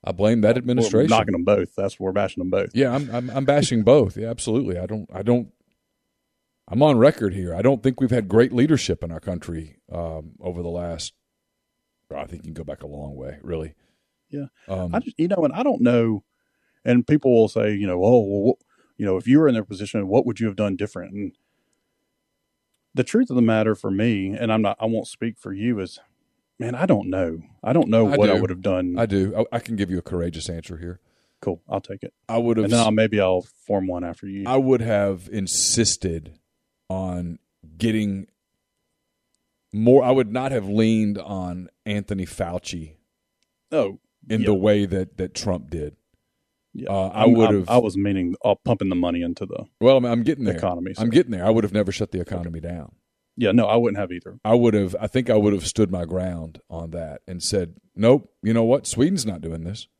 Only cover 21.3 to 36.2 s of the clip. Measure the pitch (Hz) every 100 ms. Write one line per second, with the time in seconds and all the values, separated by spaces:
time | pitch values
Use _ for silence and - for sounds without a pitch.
21.3 | _ _ _ _ _ _ _ _ _ _
22.3 | _ _ _ _ _ _ - 123 226 254
23.3 | 127 113 110 110 104 104 98 113 104 95
24.3 | 104 117 110 101 101 113 113 - - 117
25.3 | 107 - 98 117 110 92 - _ _ _
26.3 | _ _ _ 120 123 180 113 95 92 85
27.3 | 82 - _ 101 156 123 113 107 98 104
28.3 | 92 92 90 98 92 90 90 117 98 95
29.3 | 107 117 120 117 110 98 90 - 90 85
30.3 | 80 85 85 - 82 87 90 _ _ _
31.3 | _ - 82 _ 98 - 101 - _ -
32.3 | 113 120 113 104 117 110 107 110 104 92
33.3 | 92 - _ - 101 95 87 87 82 95
34.3 | 98 98 131 131 123 113 104 101 92 90
35.3 | 104 95 - - - 104 - 92 82